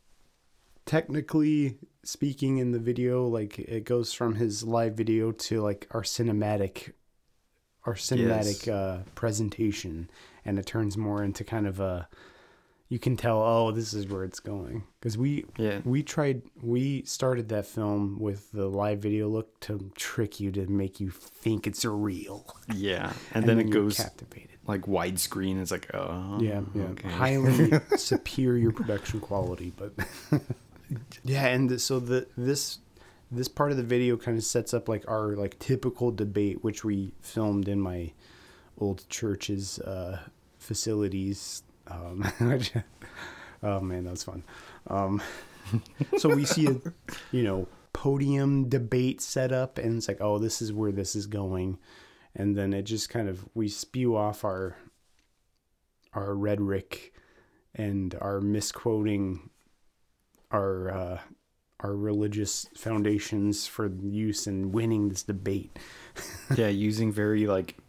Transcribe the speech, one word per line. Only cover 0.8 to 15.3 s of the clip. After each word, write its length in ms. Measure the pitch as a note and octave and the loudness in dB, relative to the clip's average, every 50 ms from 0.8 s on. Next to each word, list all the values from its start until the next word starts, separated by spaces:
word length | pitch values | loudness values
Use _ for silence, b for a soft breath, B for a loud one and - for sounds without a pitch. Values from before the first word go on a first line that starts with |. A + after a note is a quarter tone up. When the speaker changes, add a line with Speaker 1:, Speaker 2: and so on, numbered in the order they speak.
| _ | _
Speaker 1:
technically 920 | - D#3 D#3 D#3+ - C#3+ D3+ D3 - - D#3 D3+ D#3 D3+ D3 C#3+ C3+ A2+ - - _ _ _ - | 2 2 2 2 2 -2 -2 -2 2 2 4 4 6 4 4 4 2 0 -4 -14 _ _ _ -12
speaking 540 | - - - C#3+ D3 C3+ - C#3 C3+ C3+ C3 | -12 -6 -2 -2 -2 0 0 0 2 2 2
in 140 | B2+ B2 | 2 2
the 80 | A#2+ A#2 | 0 0
video, 480 | A2+ A#2+ A#2+ B2 B2 B2 B2 B2+ B2+ A#2+ | 0 0 0 2 2 2 2 2 2 2
like, 320 | A2+ A2 G#2 G#2 - - | 0 0 -2 -4 -6 -10
it 240 | - - A2+ A2+ G#2+ | -8 -6 -6 -6 -2
goes 300 | - B2 A#2+ A2+ - - | 0 0 2 2 0 -2
from 220 | - A#2+ A#2 A2 | 0 0 0 2
his 280 | G#2+ A#2 A2 G2+ G2+ A2+ | 2 2 0 0 -2 -2
live 320 | A2 A#2 A#2 A#2 A2+ G#2+ | 0 2 2 2 2 0
video 360 | A2 A2 A2+ A2 A2 A2 A2+ A2+ | 0 2 4 4 4 4 2 -2
to, 280 | - - - A#2 A2 | -2 -4 -2 0 0
like, 240 | G#2 G#2 G2+ - - - | 2 0 -2 -2 -6 -6
our 100 | - A2+ | -6 -4
cinematic, 920 | G#2+ - - - A#2 A#2 G#2 G#2 G#2 G#2 G#2+ G2+ G2 F#2+ - - - - - _ _ _ _ _ _ _ _ _ _ _ _ _ _ _ _ _ - | -4 -4 -2 0 0 2 2 2 2 2 2 2 0 -2 -2 -8 -16 -16 -18 _ _ _ _ _ _ _ _ _ _ _ _ _ _ _ _ _ -6
our 100 | A#2+ G#2 | -6 -6
cinematic, 680 | - - - B2+ B2 A2+ A2+ A2+ G#2+ G#2 G#2 G2+ - - | -4 -2 0 2 4 4 4 4 4 2 0 0 -2 -2
Speaker 2:
Yes. 20 | A#2+ | -2
Speaker 1:
uh, 360 | G#2+ G2 F#2+ F#2+ F#2 F#2 F#2+ - - | 0 0 0 -2 -2 -6 -8 -12 -8
presentation, 920 | - - A2+ G#2 G#2+ A2 G2+ - - A2+ G#2 G2 - - F2+ D#2+ E2 F2 - B B B B B B B | -2 -2 -2 0 0 -2 -2 -2 0 0 0 0 -2 -6 -8 -6 -6 -8 -10 B B B B B B B
and 120 | G#2 G2 G2 | -2 -2 -2
it 80 | F#2+ | -2
turns 320 | - - A#2 G#2+ G2+ F#2+ G#2+ | -2 -2 0 0 0 0 -2
more 240 | G#2+ G#2 G2+ G2+ | -2 -2 0 0
into 220 | G2+ G2 G2 - G#2 | 0 -2 -2 -4 -6
kind 240 | - A2+ A2 G#2 G2 | -4 -2 0 0 0
of 120 | F#2+ G2+ | 0 -2
a 280 | G2 F#2+ F2+ F2 E2+ - B B B B B B B B B B B B B B B B | -2 -2 -2 -4 -6 -8 B B B B B B B B B B B B B B B B
you 80 | B2+ A#2 | -6 0
can 160 | - B2+ B2 | 2 0 0
tell, 260 | - - A#2+ A2+ G#2+ | 2 2 2 4 4
"Oh, 300 | A2 A#2 A#2 A2+ A2+ A2 | 6 6 6 6 6 4
this 220 | G#2+ A2+ A2+ G#2+ G#2+ | 2 0 -2 -2 -4
is 140 | G#2 G2+ G2 | -4 -4 -4
where 160 | G2+ F#2 F#2 | -4 -4 -4
it's 160 | F#2 - - | -6 -8 -8
going." 440 | - G#2 G2+ G2 F2 B1 - A2+ G2 - _ _ | -8 -8 -6 -6 -6 -6 -8 -8 -10 -10 _ _
'Cause 180 | - A#2 G#2 A2+ | -4 -4 -2 0
we, 280 | C3 C#3+ | 0 0